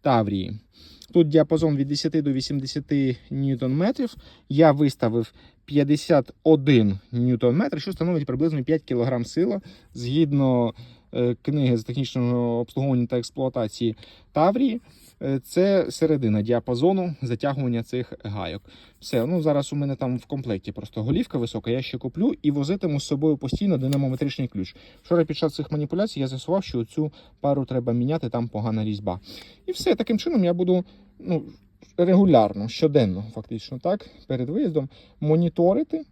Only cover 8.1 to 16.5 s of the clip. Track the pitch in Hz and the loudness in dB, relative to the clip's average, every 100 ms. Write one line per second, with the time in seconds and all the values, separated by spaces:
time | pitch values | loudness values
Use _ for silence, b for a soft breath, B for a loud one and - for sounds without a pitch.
8.1 | 170 147 147 160 151 127 160 - 123 120 | -2 -2 -2 -2 -2 -2 -2 -2 -2 0
9.1 | 123 117 - 185 202 B B B - 120 | -2 -4 -2 -2 -2 B B B -10 -4
10.1 | 143 156 139 135 123 117 - B B B | 0 2 2 2 2 0 -4 B B B
11.1 | - 123 120 - 147 131 117 110 123 131 | -2 -2 -2 -4 0 2 0 -2 -6 -4
12.1 | 131 120 123 120 117 117 - 139 127 120 | -2 0 0 -2 -2 -4 -4 -2 0 0
13.1 | 123 117 - 131 127 110 - 117 110 B | -4 -4 -6 -4 -2 -6 -2 -4 -4 B
14.1 | B B - 170 233 269 233 b b b | B B 2 2 4 0 -2 b b b
15.1 | _ 139 135 - 175 190 196 - - 160 | _ -4 -4 -2 0 4 2 0 0 0
16.1 | 151 120 107 104 | 2 2 0 2